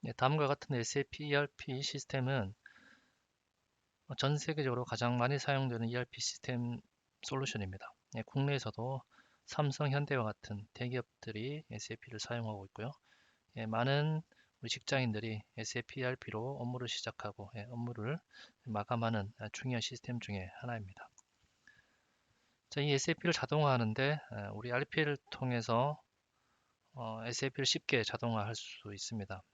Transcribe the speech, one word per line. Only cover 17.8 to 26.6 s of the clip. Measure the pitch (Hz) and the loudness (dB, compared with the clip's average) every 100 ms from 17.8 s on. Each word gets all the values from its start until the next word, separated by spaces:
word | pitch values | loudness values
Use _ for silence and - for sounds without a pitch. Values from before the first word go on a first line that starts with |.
| 120 120 110 160 _ - - _ | -6 -4 -2 -4 _ -20 -20 _
마감하는, | - 107 101 117 113 113 101 - | -4 -2 0 2 2 2 0 -6
아, | 110 | -10
중요한 | - 131 123 | -6 -2 -2
시스템 | - 127 - 120 | -2 -6 -6 -6
중에 | - 101 92 - | -4 -6 -6 -10
하나입니다. | 123 117 95 92 - _ _ _ _ _ - - _ _ _ _ _ _ _ _ _ | -6 -6 -8 -14 -18 _ _ _ _ _ -20 -20 _ _ _ _ _ _ _ _ _
자, | - | 0
이 | 143 | 4
에스에이피를 | 139 - 165 175 | 4 4 2 2
자동화하는데, | 165 - 151 147 127 110 110 135 147 - | 2 2 4 6 6 4 4 2 2 -2
아, | 107 101 | -6 -6
우리 | 104 120 | -6 0
알피엘을 | 123 147 - 151 143 _ | 0 2 2 2 0 _
통해서, | - 131 120 113 117 135 151 _ _ _ _ _ _ | -4 0 0 4 4 4 0 _ _ _ _ _ _